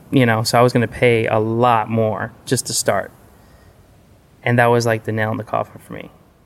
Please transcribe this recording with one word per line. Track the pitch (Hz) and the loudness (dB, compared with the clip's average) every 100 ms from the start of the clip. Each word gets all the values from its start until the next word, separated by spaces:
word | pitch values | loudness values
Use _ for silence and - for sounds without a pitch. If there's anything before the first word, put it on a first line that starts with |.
| - | -2
you | 143 120 | 2 2
know, | 110 | 2
so | 110 120 | 2 2
I | |
was | 123 | 4
gonna | 123 113 | 2 -2
pay | - 123 113 113 | 0 2 2 0
a | 110 | 0
lot | 110 113 123 113 110 | 0 0 2 2 0
more | 113 110 95 117 - - | -2 0 -2 -8 -12 -6
just | 127 - | -6 -4
to | |
start. | 120 - 101 - - - - _ - - _ _ _ _ _ _ _ | -4 -2 -2 -6 -16 -20 -20 _ -20 -20 _ _ _ _ _ _ _
And | 123 120 | -2 2
that | 120 | 4
was, | 120 117 | 2 0
like, | 110 | -4
the | 110 | -4
nail | 110 107 | -4 -4
in | 107 | -6
the | |
coffin | 107 117 107 - | -6 -6 -6 -12
for | - | -18
me. | - - - _ _ | -18 -18 -20 _ _